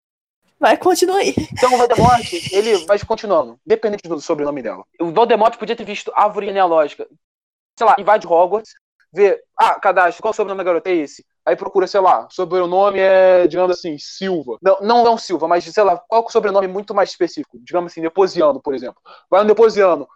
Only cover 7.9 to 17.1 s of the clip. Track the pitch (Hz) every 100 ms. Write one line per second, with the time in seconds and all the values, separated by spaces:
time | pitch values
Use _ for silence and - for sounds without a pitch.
7.9 | 190 185 214 170 170 180 214 220 _ _
8.9 | _ _ 170 202 165 _ - 196 - 202
9.9 | 185 175 - 220 214 202 190 185 165 190
10.9 | 175 139 - _ _ - 180 202 196 180
11.9 | 202 185 120 120 - 175 180 175 185 202
12.9 | 190 190 190 185 180 175 165 180 180 175
13.9 | 147 - - 190 175 123 110 185 190 202
14.9 | 240 233 226 - 160 165 175 165 214 196
15.9 | 170 - 226 233 226 202 196 190 185 208
16.9 | 202 185